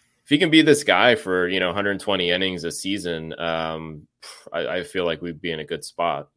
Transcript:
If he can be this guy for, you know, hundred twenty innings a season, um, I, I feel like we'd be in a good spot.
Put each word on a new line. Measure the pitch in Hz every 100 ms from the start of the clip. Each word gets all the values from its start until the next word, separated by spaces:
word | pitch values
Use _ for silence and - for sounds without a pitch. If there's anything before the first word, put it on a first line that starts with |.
| _ _
If | -
he | 147
can | 175
be | 160
this | 156 147
guy | 104 92 120 117
for, | 92 90 90
you | 95
know, | 90
hundred | 98 101 95
twenty | - 95 87
innings | 90 95 90 82
a |
season, | - 95 101 87 82 80 -
um, | 85 82 80 80 80 76 80 _ - - -
I, | 85 65
I | 90
feel | 85 95 87
like | 80
we'd | 87 76
be | 87
in | 80
a | 73
good | 80
spot. | - - 85 73 73